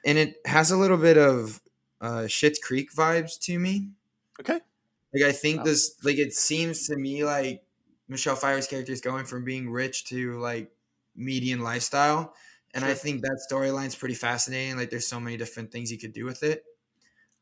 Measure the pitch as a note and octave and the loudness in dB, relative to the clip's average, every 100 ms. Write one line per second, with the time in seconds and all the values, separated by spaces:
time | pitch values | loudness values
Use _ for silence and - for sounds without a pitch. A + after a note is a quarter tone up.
0 | C#3+ D3+ D3+ - - D3+ D#3+ F#3 G3 F3+ | 2 4 2 -2 2 4 6 6 6 6
1 | E3 D#3 C#3+ B2+ A2 G#2 _ _ _ _ | 8 10 8 6 0 -8 _ _ _ _
2 | A#2 A#2 A2+ - D3 D3 - C3 C3+ - | -8 -4 -4 2 2 2 0 -4 -2 0
3 | D#3+ E3+ D#3+ - - F3 F#3 G3+ G3+ - | 2 2 -2 -6 -4 -2 -2 -2 -4 -12
4 | _ _ _ - - E4+ - _ _ _ | _ _ _ -8 -4 -4 -6 _ _ _
5 | _ C#3 C#3+ C#3 D3+ D#3 D#3 D3 - - | _ 2 2 2 0 0 2 2 2 0
6 | C#3 C3+ C#3+ - - D#3 E3 D#3+ - C#3+ | 0 2 0 0 0 0 0 -2 -2 -4
7 | C3+ C#3 D3 C#3+ C3 B2+ _ _ _ _ | -4 -2 -2 0 -2 -6 _ _ _ _
8 | - C3 D3+ C3 C#3 C3+ C3+ C3+ B2+ B2 | -12 -6 -2 0 0 0 -2 -6 -6 -6
9 | B2+ C3 B2+ B2 B2 C3 B2 A#2+ C3 - | -4 -6 -6 -8 -8 -6 -6 -4 -4 -6
10 | - B2+ B2 A#2+ A#2+ A#2 - _ _ _ | -6 -6 -6 -4 -4 -6 -8 _ _ _
11 | _ - B2+ C3 B2+ B2 A#2 A#2+ - C#3+ | _ -10 -6 -2 -2 -2 -2 -2 0 4
12 | D3 D3+ D#3+ - - _ _ C3 C3+ C3+ | 4 4 -2 -10 -20 _ _ -4 -2 -2
13 | D3 C3+ C3+ C3 - C3+ C3+ C3+ C3+ - | -2 -4 -4 -6 -4 -2 0 -2 -4 -6
14 | B2+ A#2 A#2+ A#2+ C3 C3 C3 B2+ B2 A#2+ | -6 -4 -2 -2 -2 -4 -4 -4 -6 -6
15 | - A#2+ A#2 A#2 A2+ - A2+ A#2+ A#2 A2+ | -6 -6 -8 -8 -8 -10 -12 -10 -8 -8
16 | A2 A2+ B2 B2+ D3+ D#3 - _ _ _ | -10 -10 -10 -4 -2 -2 -6 _ _ _
17 | _ _ _ _ | _ _ _ _